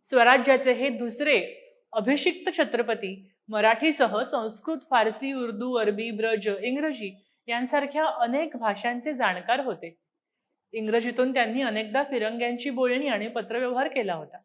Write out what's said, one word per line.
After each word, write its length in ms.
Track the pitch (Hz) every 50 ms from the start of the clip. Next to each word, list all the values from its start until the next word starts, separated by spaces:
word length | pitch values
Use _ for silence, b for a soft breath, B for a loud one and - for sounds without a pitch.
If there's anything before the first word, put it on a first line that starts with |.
| _
स्वराज्याचे 680 | - 269 254 233 233 254 277 233 277 262 262 269 254 247
हे 160 | 226 254 269
दुसरे 640 | 240 220 240 233 220 226 294 302 277 202 170 - - - - - _ _ _ _ -
अभिषिक्त 640 | 226 202 226 285 285 - 370 - - - 370 320
छत्रपती 720 | - 302 - - 226 226 220 226 202 202 185 190 196 - _ _ _ _ -
मराठीसह 720 | 214 214 214 220 226 226 285 320 294 311 269 214 190 208
संस्कृत, 560 | 262 254 - 254 220 220 220 - _ - 320 285 - _
फारसी, 440 | 262 240 214 220 214 220 269 269 277
उर्दू, 400 | 262 247 226 214 202 240 254 254
अरबी, 380 | 233 220 208 208 202 226 233
ब्रज, 380 | 226 208 220 226 226 214 190 214 202 190
इंग्रजी 640 | 196 247 254 285 311 311 285 233 214 196 190 b b b b b b
यांसारख्या 580 | - 233 240 254 247 302 285 277 277 285 302 311
अनेक 500 | 311 - - 233 233 240 285 330 320 -
भाषांचे 580 | 240 233 214 202 202 - 240 240 247 233 302 302
जाणकार 460 | 247 247 202 180 180 175 220 240 269
होते. 380 | 277 262 196 160 - 170 165 _ _ _ _ _ _ _ _ _ _ _ _ _ _ _
इंग्रजीतून 640 | - 226 220 214 214 233 226 247 240 240 254 262 262
त्यांनी 280 | 262 233 220 226 262
अनेकदा 420 | 277 240 214 214 220 214 214 269 285
फिरंग्यांची 680 | 285 277 240 214 220 226 233 240 240 240 240 240 285
बोलणी 380 | 247 247 262 247 247 262 294
आणि 200 | 285 240 202 208
पत्रव्यवहार 600 | - - 233 214 190 226 240 254 247 254 240 277
केला 260 | 330 - 277 220 196 175
होता. 240 | 160 151 147 - - _